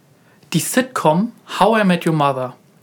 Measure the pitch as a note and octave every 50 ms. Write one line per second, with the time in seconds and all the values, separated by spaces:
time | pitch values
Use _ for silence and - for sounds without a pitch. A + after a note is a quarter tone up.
0 | _ _ _ _ _ _ _ _ _ _ - E3 - - - B3+ B3 B3+ - -
1 | - D#3+ D#3 F3 G#3+ A3+ - _ _ - - - F#3 G#3+ A3+ A3 G#3 F#3 F3+ E3+
2 | - F3 D#3+ D#3 C#3+ C#3 C3+ C3 B2+ B2 - - _ _ _ _